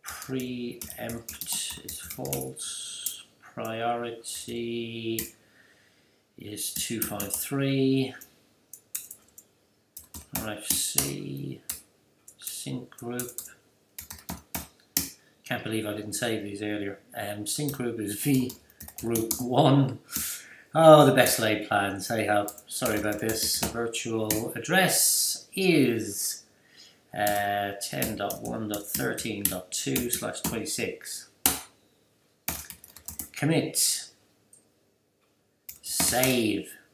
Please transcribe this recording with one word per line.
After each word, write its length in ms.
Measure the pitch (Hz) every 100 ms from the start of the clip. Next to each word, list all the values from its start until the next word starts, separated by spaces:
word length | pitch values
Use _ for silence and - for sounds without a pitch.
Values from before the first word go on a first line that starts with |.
Preempt 1800 | - - - 131 127 123 120 - - - 117 117 - - - - - -
is 160 | - -
false. 1300 | - - 135 139 - - - - - - - - - _
Priority 1800 | - - 113 113 117 117 120 117 113 - - 117 117 117 117 113 113 113 - - _ _ - _ _ _ _ _ _ -
is 340 | 101 104 -
two 300 | - - 113
five 320 | - 101 101
three. 800 | - - 139 139 135 135 135 131 - - _ _ _ _ - _ - - - _ - _ _ _ _ _ - - - - -
R 100 | 110
F 180 | 104 -
C, 920 | - - - 69 - - 69 69 - - - _ _ _ _ - -
sync 520 | - - 139 127 -
group. 400 | - 120 123 123 - - - _ _ _ - - - - - _ - - _ _ - - - _ _
Can't 200 | - 123
believe 220 | 110 110 104
I 80 |
didn't 200 | 107 104
save 300 | - 117 110
these 180 | 101 98
earlier. 380 | 104 104 98 98 _ -
Um, 300 | 101 104 104
sync 260 | - 147
group 260 | 127 120 113
is 240 | 101 104
V 300 | 143 131 127 - _ _ - -
group 320 | 113 113 113 -
one. 580 | 123 127 147 139 120 - - - - - - - - 156
Oh, 300 | 160 151 135
the 60 |
best 260 | 131 113 -
laid 300 | 110 104 -
plans. 400 | 104 98 98 92
Hey 180 | 117 101
ho. 220 | 104 101 - -
Sorry 320 | - 120 104
about 220 | 104 104
this. 420 | 110 110 - -
Virtual 920 | - 117 117 - 117 113 107 107 113 120
address 880 | - 185 180 - - - - - -
is, 880 | - 190 156 123 110 101 101 - - - _ _ - - _ _ 107
uh, 580 | 104 101 101 101 101 101
ten 360 | - - - 104
dot 260 | 101 -
one 260 | 117 117 107
dot 160 | 101
thirteen 600 | - - - - 117 101
dot 260 | 98 92 -
two 400 | - 139 127 120
slash 300 | - 107 -
twenty-six. 880 | - 110 101 - 107 - - - - _ - - - _ _ _ _ _ _ _ - - - - - - - - - -
Commit. 720 | 143 156 131 - - - - _ _ _ _ - _ _ _ _ _ _ _ _ _ _ - -
Save. 920 | - - - 123 131 123 110 95 90 - _